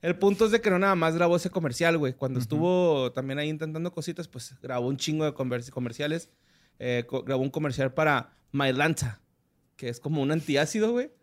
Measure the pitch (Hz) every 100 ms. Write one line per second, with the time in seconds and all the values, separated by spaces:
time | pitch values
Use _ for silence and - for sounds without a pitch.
0 | 165 175 196 196 220 220 208 180 196 190
1 | 160 160 175 175 175 185 160 120 165 165
2 | 143 123 131 127 117 151 170 180 175 147
3 | 127 127 135 135 151 156 156 156 175 170
4 | 156 170 165 127 - 131 - 123 123 139
5 | - 156 156 147 127 123 120 131 123 117
6 | 147 160 - _ _ _ _ _ 123 123
7 | 120 131 - 135 135 127 151 123 135 143
8 | 156 139 - _ _ 139 135 127 147 156
9 | 123 104 _ _ _ _ _ _ 123 120
10 | 143 151 139 156 151 139 - 220 220 240
11 | 277 _